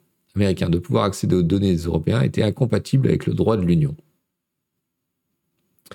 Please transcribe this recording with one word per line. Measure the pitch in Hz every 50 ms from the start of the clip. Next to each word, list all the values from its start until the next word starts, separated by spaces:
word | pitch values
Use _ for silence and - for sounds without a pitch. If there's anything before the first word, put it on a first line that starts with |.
| - _ _ _ _ _ -
américains | 95 104 98 90 - 95 87
de | 82
pouvoir | 87 - - 123 113 107
accéder | 101 92 - - 95 -
aux | 90 85
données | 80 95 98 101 98
des | 90 82 82
Européens | 85 82 80 78 98 101 120
était | 131 - - - 110
incompatible | 104 98 - 135 113 107 98 - - - 135 127
avec | 117 - 147 -
le | - -
droit | 156 - - 113
de | 214 180
l'Union. | 170 175 165 147 143 151 - - _ _ _ _ _ _ _ _ _ _ _ _ _ _ _ _ _ _ _ _ _ _ _ _ _ _ _ _ _ _ _ _ _ _ _ _ - -